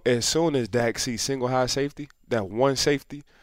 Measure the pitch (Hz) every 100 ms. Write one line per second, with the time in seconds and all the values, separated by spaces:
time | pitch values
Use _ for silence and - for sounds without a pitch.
0 | 160 120 - 156 165 139 110 120 117 -
1 | 131 113 - 135 123 131 123 135 143 -
2 | 147 _ - 117 95 107 139 127 151 143
3 | - 143 - _